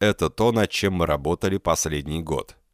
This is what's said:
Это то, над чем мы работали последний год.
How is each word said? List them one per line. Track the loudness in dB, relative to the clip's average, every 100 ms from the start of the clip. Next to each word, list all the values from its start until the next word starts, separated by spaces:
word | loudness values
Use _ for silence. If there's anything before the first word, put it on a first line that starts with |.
Это | 0 2 -2
то, | 2 2
над | 2 0
чем | 0 -2
мы | 0 0
работали | 0 0 -2 -2 -2
последний | 0 0 0 -4 -4 -6
год. | -4 -6 -6 -16 _